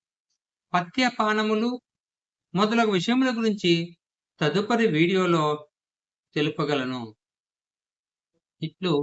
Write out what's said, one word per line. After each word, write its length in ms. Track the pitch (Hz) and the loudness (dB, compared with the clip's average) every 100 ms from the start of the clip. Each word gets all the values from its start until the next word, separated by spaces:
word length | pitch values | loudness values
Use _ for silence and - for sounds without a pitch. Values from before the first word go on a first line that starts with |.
| _ _ _ _ _ _ _ | _ _ _ _ _ _ _
పథ్యపానములు 1000 | 175 175 - 254 - 214 214 214 214 240 254 _ _ _ _ _ _ _ | -4 -2 0 0 0 0 0 0 0 -2 -4 _ _ _ _ _ _ _
మొదలగు 380 | 175 214 233 220 | 0 2 2 2
విషయముల 380 | 190 180 254 262 | 0 0 0 0
గురించి 420 | 233 226 208 175 170 170 - _ _ _ - | 0 -2 0 0 0 -2 -12 _ _ _ -4
తదుపరి 440 | 151 175 208 233 214 | 0 0 0 2 2
వీడియోలో 580 | 151 175 190 180 165 151 151 - _ _ _ _ _ _ 156 | 2 2 2 2 2 0 -4 -8 _ _ _ _ _ _ -4
తెలుపగలను. 680 | 151 151 147 139 127 127 113 - _ _ _ _ _ _ _ _ _ _ _ _ _ - | -2 -2 -2 -2 -4 -6 -10 -16 _ _ _ _ _ _ _ _ _ _ _ _ _ -12
ఇట్లు 320 | 156 - 185 143 | -12 -6 -2 0